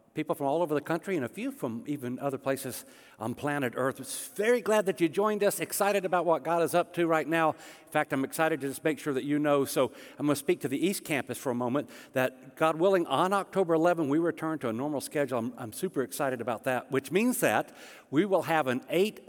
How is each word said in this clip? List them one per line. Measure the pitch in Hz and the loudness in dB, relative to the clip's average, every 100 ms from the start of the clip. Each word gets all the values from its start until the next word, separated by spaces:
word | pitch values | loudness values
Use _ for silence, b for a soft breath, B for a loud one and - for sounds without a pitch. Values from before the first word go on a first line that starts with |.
| _ | _
people | - 151 | -8 -6
from | 165 139 | -4 -2
all | 156 | 0
over | 170 | 0
the | 147 | -2
country | - 165 202 180 | -2 -4 -2 -4
and | 117 | -4
a | |
few | - 262 | -6 -10
from | 262 131 113 - | -6 -8 -6 -6
even | 143 123 123 | -6 -6 -6
other | 139 131 | -4 -4
places | 139 135 131 113 - B B B | -4 -4 -4 -10 -14 B B B
on | 113 | -8
planet | 117 147 147 127 - | -4 -4 -2 -2 0
Earth. | 131 - | -2 -4
It's | - - - | -10 -10 -10
very | - 214 247 | -2 2 2
glad | 202 214 190 | 4 2 2
that | - | 2
you | 165 | 2
joined | 160 214 214 | 2 2 4
us, | 202 - | 2 2
excited | 156 - 202 196 185 | -4 2 2 2 2
about | 180 | 2
what | 170 156 | 2 2
God | 147 170 | 2 2
is | 156 | 4
up | 170 170 | 2 0
to | - 170 | 0 2
right | 160 139 | 2 2
now. | 165 156 | 2 2
In | - - - - | 0 -10 -20 -2
fact, | 151 147 | -2 0
I'm | 139 | 0
excited | 135 - 160 156 | -2 0 0 0
to | 139 | -4
just | 127 | -2
make | 160 135 | -2 -2
sure | 151 | -2
that | 131 | -2
you | 143 147 | 0 0
know. | 147 143 131 | 4 2 2
So | 151 123 B B B | 2 0 B B B
I'm | |
gonna | 147 | 0
speak | 143 - 180 | 0 0 -2
to | 135 | -2
the | 135 165 | 0 -2
East | 202 | -2
Campus | - 143 120 143 | -2 -4 -4 -6
for | 139 | -4
a | |
moment, | 120 123 139 120 B B | -2 0 -2 -4 B B
that | 131 127 - - - | 0 0 -2 -12 0
God | 160 160 | 0 4
willing, | 190 190 165 | 4 4 2
on | 135 180 | 2 2
October | 202 180 190 175 | 0 -2 -2 2
eleven, | 160 175 170 139 | 2 2 2 0
we | 151 | 0
return | 170 160 160 156 | 0 -2 -4 -4
to | 120 | -4
a | |
normal | 113 147 143 | -4 -4 -6
schedule. | - 156 135 127 | -4 -2 0 -2
I'm, | 117 123 | -4 -6
I'm | 120 | -10
super | - 185 151 | -6 -4 -2
excited | 131 - 139 127 | -4 -2 -2 -2
about | 113 110 | -4 -4
that, | 135 123 - | -2 -2 0
which | 135 139 | -4 0
means | 180 240 - | 0 2 2
that | 143 110 - - B B B | 2 2 0 -12 B B B
we | 139 | 0
will | 202 185 | 2 2
have | 135 160 131 | 2 2 2
an | 123 - | -2 0
eight | 160 208 - | 0 0 -2